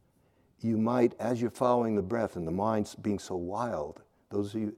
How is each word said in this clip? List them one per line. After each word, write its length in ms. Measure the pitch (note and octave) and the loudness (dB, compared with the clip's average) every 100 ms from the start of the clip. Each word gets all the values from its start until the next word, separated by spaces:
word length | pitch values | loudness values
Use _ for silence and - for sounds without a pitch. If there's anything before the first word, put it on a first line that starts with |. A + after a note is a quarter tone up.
| _ _ _ _ _ _ | _ _ _ _ _ _
you 160 | A#2 A2 | 0 2
might, 380 | A2 B2 A#2+ - | 4 4 4 2
as 220 | A2 B2 | -2 0
you're 80 | A#2 | -2
following 460 | - B2 A#2+ A2+ G#2 | 2 2 4 2 0
the 60 | |
breath 340 | F#2 A#2 G#2 F2+ | 0 0 -2 -2
and 120 | D#2+ | -2
the 40 | |
mind's 440 | F2+ G#2+ A2 G2+ - | 0 2 2 -2 -4
being 240 | G#2+ G2 | -4 -2
so 160 | - F#2 | -4 -6
wild, 640 | F2 G#2 A#2+ F2 D2 - - _ - | -4 -4 -4 -4 -6 -10 -20 _ -6
those 260 | G2+ G2+ A2 | -4 -2 -2
of 60 | |
you, 140 | A2 | -4